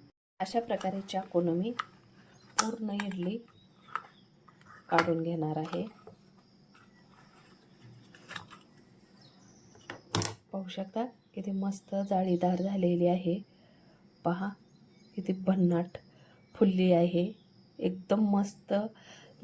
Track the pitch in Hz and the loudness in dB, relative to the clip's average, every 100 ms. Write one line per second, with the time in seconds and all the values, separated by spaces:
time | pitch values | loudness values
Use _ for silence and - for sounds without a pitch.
0 | - _ _ - 185 233 233 190 190 196 | -20 _ _ -8 -4 -2 -2 -2 -2 -6
1 | 190 190 190 175 175 170 220 240 - - | -4 -6 0 2 2 2 0 -4 -8 -16
2 | - - - - - - 220 220 214 202 | -20 -20 -20 -20 -4 -2 -2 -4 -6 -6
3 | 202 185 175 226 - - - _ - - | -6 -4 -4 -6 -10 -20 -20 _ -12 -12
4 | - - _ _ - - - - - 170 | -12 -20 _ _ -20 -20 -20 -20 0 2
5 | 175 165 165 170 156 151 160 180 214 - | 2 0 0 -2 -2 -2 -4 -6 -8 -12
6 | - - - - _ _ _ - - - | -20 -20 -20 -20 _ _ _ -20 -20 -20
7 | - - - - - - - - - - | -20 -20 -20 -20 -20 -20 -20 -20 -20 -20
8 | - - - - - - - - - - | -20 -20 -18 -16 -16 -20 -20 -20 -20 -20
9 | - - - - - - - - - - | -20 -20 -20 -20 -20 -20 -20 -20 -18 -18
10 | - - - - _ 196 185 190 190 220 | -2 0 0 -4 _ -8 -8 -8 -6 -6
11 | 247 - _ - 196 190 196 196 - 196 | -6 -10 _ -10 -6 -4 -2 -4 -4 -4
12 | 196 190 185 175 180 180 190 196 175 175 | 0 0 2 2 2 2 0 0 2 4
13 | 175 180 185 190 - - _ - - - | 4 2 0 -4 -6 -20 _ -20 -20 -20
14 | - _ 165 175 196 196 - - - - | -20 _ -4 -2 -4 -8 -18 -20 -20 -20
15 | - - 185 190 185 190 175 170 175 - | -14 -6 -4 0 2 4 4 4 0 -8
16 | - - - - - - 196 185 185 170 | -18 -20 -20 -20 -20 2 4 6 6 6
17 | 175 180 185 - _ - - - 185 185 | 6 2 0 -4 _ -20 -20 -4 -4 -4
18 | - 208 208 202 202 - - 196 220 - | 0 2 4 2 0 -6 -2 -2 -2 -8
19 | - - - - | -20 -20 -20 -6